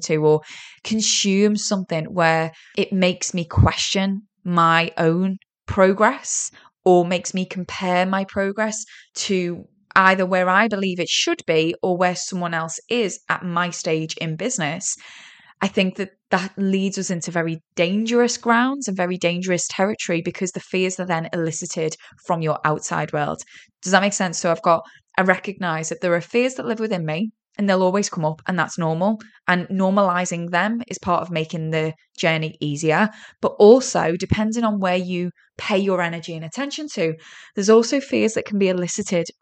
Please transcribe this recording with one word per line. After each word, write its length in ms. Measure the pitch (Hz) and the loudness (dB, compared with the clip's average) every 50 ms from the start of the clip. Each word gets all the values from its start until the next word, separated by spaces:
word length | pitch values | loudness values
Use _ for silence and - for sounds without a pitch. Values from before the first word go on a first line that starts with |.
| - | -2
to, 200 | - 160 156 151 | -2 0 2 4
or 180 | 151 151 151 - - - - - - - - - | 4 4 4 2 -4 -16 -18 -18 -20 -20 -14 -6
consume 720 | - 220 220 214 - - - - 202 190 196 208 214 214 | -4 -2 0 0 0 0 2 2 4 4 4 4 4 2
something 480 | 202 - - 208 190 185 - 180 160 - | 0 -2 -2 -2 -2 -2 -4 -4 -4 -4
where 480 | - - 180 165 160 160 160 160 165 - - - - - | -4 0 2 4 4 4 2 0 -2 -6 -12 -20 -6 -4
it 160 | - 196 - 202 | -2 -2 0 2
makes 420 | 185 185 180 180 180 - - - | 2 2 2 2 0 -4 -4 -4
me 100 | 180 165 | -4 -4
question 840 | - - - - 165 - - - - - 196 190 196 196 196 214 _ _ _ - | 0 4 4 4 4 4 0 -2 -2 0 0 0 0 -2 -4 -6 _ _ _ -6
my 480 | 180 175 170 170 165 165 165 170 170 - | 0 2 4 6 6 6 4 2 0 0
own 420 | - 165 160 165 175 190 190 190 196 - _ _ _ _ | 0 2 2 2 2 2 0 -2 -6 -10 _ _ _ _
progress 840 | - - 202 190 190 196 202 214 226 269 - - - - - - - - - - _ _ _ _ | -4 2 4 6 6 6 6 4 4 2 0 -4 -6 -6 -6 -6 -8 -10 -16 -20 _ _ _ _
or 200 | 185 180 175 175 | 6 6 6 6
makes 280 | 175 185 180 180 - - | 4 0 -4 -4 -4 -4
me 100 | 185 185 | -4 -4
compare 580 | 185 - 185 175 - - - 190 185 180 180 185 | -4 -6 -8 -10 -8 -8 -6 -2 0 2 2 2
my 200 | 190 190 190 196 | 2 0 -2 -2
progress 600 | 190 - 202 196 196 196 220 214 220 214 - - - - - - _ _ | -4 -2 -2 -2 -2 -2 -2 -4 -4 -4 -6 -10 -12 -16 -20 -20 _ _
to 500 | - - - 196 185 180 175 175 - - - _ _ _ _ - | -8 -4 -2 0 0 0 -2 -4 -6 -10 -16 _ _ _ _ -8
either 300 | 190 185 185 190 190 185 | -2 0 0 0 0 0
where 240 | 180 190 185 180 180 | -2 0 0 0 0
I 200 | 185 196 226 226 | 2 0 0 0
believe 300 | 214 196 196 190 180 180 | -2 -4 -4 -4 -4 -4
it 100 | 175 170 | -4 -4
should 340 | - - - 339 339 - - | -4 -2 -2 -2 -4 -4 -2
be 280 | - 165 160 160 165 175 - - | 0 0 0 0 0 -2 -2 -2
or 140 | 190 180 | -2 0
where 200 | 175 185 180 180 | 2 0 0 0
someone 380 | 175 - - 196 180 175 170 170 | -2 -6 -8 -6 -6 -6 -4 -4
else 240 | 160 160 160 - - - - | -6 -6 -8 -10 -12 -8 -4
is 320 | 233 240 220 180 - - _ - | -2 -2 -2 -2 -4 -8 _ -6
at 160 | 160 156 - | -6 -6 -6
my 260 | 180 170 170 180 175 | -4 -2 -2 -2 -2
stage 460 | 165 - - 175 160 160 160 160 - | -4 -6 -4 -2 -2 -2 -2 -6 -8
in 200 | - 170 160 156 | -6 -6 -6 -6
business, 600 | 156 190 240 247 - 160 143 156 185 - - - - - - - - - - - - - - _ _ | -4 -6 -6 -4 -4 -4 -4 -4 -6 -6 -8 -8 -8 -12 -18 -20 -20 -20 -20 -20 -20 -20 -20 _ _
I 80 | 190 196 | -4 -2
think 280 | - - 190 185 185 | 0 0 0 0 -2
that 140 | - 196 190 - _ _ _ | -4 -8 -10 -10 _ _ _
that 220 | - 180 185 196 - | -2 -2 -2 -4 -6
leads 420 | - 196 190 190 190 190 196 190 190 | -4 -2 0 0 0 0 -2 -4 -4
us 120 | 185 - | -6 -4
into 200 | 185 170 - - | -6 -6 -6 -4
very 300 | 165 175 165 165 165 160 - _ _ | -4 -2 -2 -2 -4 -8 -10 _ _
dangerous 600 | - 175 175 196 208 226 226 240 240 240 233 233 | 0 0 2 0 0 0 2 2 2 2 2 0
grounds 520 | - - 233 233 233 247 262 277 285 254 208 | -2 0 2 2 2 2 0 -2 -4 -4 -4
and 80 | 190 | -4
very 220 | 190 180 175 185 180 | -2 -2 -2 -2 -2
dangerous 500 | - 170 175 175 185 190 180 175 - - | -2 -2 -2 -2 0 0 0 -2 -2 -4
territory, 540 | - - 190 202 220 - - - 175 165 175 | -2 0 0 0 0 -2 -4 -2 -2 -2 -2
because 300 | - - - 190 180 - | -4 -4 -4 -6 -6 -6
the 80 | 175 | -8
fears 380 | - - - 185 185 185 185 - | -10 -6 -2 -2 -2 -2 -2 -4
are 80 | 180 | -4
then 220 | 180 170 165 165 - - | -4 -2 -4 -4 -4 -4
elicited 640 | 170 165 160 156 - 185 156 - 175 160 156 - - - - - - _ | -4 -2 -2 -4 -6 -8 -8 -6 -4 -4 -4 -4 -6 -12 -20 -20 -12 _
from 160 | - 175 165 160 | -4 -2 -2 0
your 160 | 156 147 - - | -2 -2 0 0
outside 480 | 151 156 156 - - 170 160 151 151 - | 0 -2 -2 -4 -4 -4 -4 -4 -2 -2
world. 300 | 151 147 147 156 - - - - - - _ _ _ - | -2 -2 -2 -4 -6 -10 -14 -20 -20 -20 _ _ _ -2
Does 100 | 185 190 | 0 2
that 100 | 185 196 | 2 2
make 120 | 202 196 | 2 0
sense? 240 | - 196 180 170 - | -2 -2 -2 -2 -2
So 120 | - 175 | -2 -2
I've 120 | 165 165 - | -2 0 2
got, 200 | 180 165 165 - - - - _ _ _ - | 2 2 2 0 -4 -18 -20 _ _ _ 0
I 40 | 185 | 2
recognize 680 | 185 185 180 - 208 196 - 190 175 160 160 160 - | 2 2 0 -2 -8 -8 -6 -6 -4 -4 -4 -6 -6
that 100 | - - | -6 -4
there 140 | - 180 170 | 0 0 0
are 60 | 170 | 0
fears 340 | 165 - - 240 247 262 262 | -2 -2 0 0 0 0 -2
that 120 | - - | -4 -6
live 140 | 240 226 220 | -6 -4 -4
within 240 | 220 214 208 175 165 | -2 -2 -2 -4 -2
me, 260 | 156 156 165 220 220 - _ _ _ _ - | -4 -4 -4 -4 -6 -8 _ _ _ _ -2
and 100 | 202 196 | 0 2
they'll 140 | 190 185 185 | 2 4 4
always 260 | 185 180 202 202 - | 2 2 2 0 -2
come 160 | - 180 156 | -2 -2 -2
up, 160 | 156 160 - - | -2 -2 -4 -4
and 120 | - 185 175 | -4 -2 -2
that's 200 | 151 - - - | -2 -2 -2 -2
normal. 420 | 165 160 160 165 185 208 220 214 - - - _ _ | -2 -2 0 0 0 0 0 -2 -6 -14 -20 _ _
And 220 | - 180 180 170 - | 0 0 0 0 -2
normalizing 800 | 190 190 190 190 196 208 202 185 175 180 180 175 175 170 170 175 | -2 0 2 2 4 4 4 2 2 0 -2 -2 -4 -6 -4 -2
them 300 | 180 170 185 214 226 233 240 - | 0 0 0 0 -2 -4 -6 -8
is 100 | 190 - | -10 -6
part 220 | - 190 175 165 | -2 0 0 0
of 100 | - 180 | 0 -2
making 400 | 175 160 160 160 - 165 156 160 | -4 -4 -4 -4 -4 -6 -4 -2
the 220 | 160 160 156 160 156 - _ _ _ - | -2 -2 -2 -2 -4 -8 _ _ _ -2
journey 380 | - 170 160 160 156 151 - - | 0 0 0 0 -2 -4 -6 -6
easier. 500 | - 147 143 143 165 156 151 - 214 208 - - - - - _ - | -6 -4 -4 -2 0 2 2 4 2 0 -2 -6 -20 -20 -8 _ -4
But 100 | 160 - - | -2 4 8
also, 580 | 208 208 240 269 262 - - 170 165 160 170 | 10 10 10 10 6 2 -2 0 0 0 -2
depending 480 | 180 190 - - 214 214 220 220 240 233 | -2 -2 -2 0 0 0 0 -2 -2 -2
on 160 | 214 208 202 | -2 0 0
where 160 | 190 185 180 | 0 0 0
you 360 | 185 180 180 185 175 180 175 - _ _ _ _ - | 0 0 -2 -4 -4 -4 -4 -6 _ _ _ _ -10
pay 180 | - - 220 | -4 0 0
your 240 | 190 196 190 185 175 | 2 2 2 2 0
energy 340 | 175 170 170 170 160 - 165 | 0 -2 -4 -8 -10 -10 -10
and 120 | 160 165 | -10 -10
attention 420 | 156 - 247 277 277 - - 302 294 - | -10 -8 -8 -8 -6 -8 -10 -10 -8 -4
to, 180 | 208 175 160 156 160 - - - - - - _ | -2 -2 -2 -2 -4 -10 -20 -20 -20 -20 -10 _
there's 140 | 214 196 208 | 0 4 6
also 320 | 220 226 233 226 294 277 | 6 6 6 4 2 -2
fears 320 | 269 - 262 220 208 220 - | 0 0 0 0 0 0 0
that 140 | - - | -2 -4
can 120 | - 208 196 | -4 -2 0
be 120 | 196 185 | 2 2
elicited 560 | 185 180 180 170 - - 202 - 190 170 170 - - _ | 2 0 -2 -4 -4 -6 -4 -2 -2 -2 -2 -2 -6 _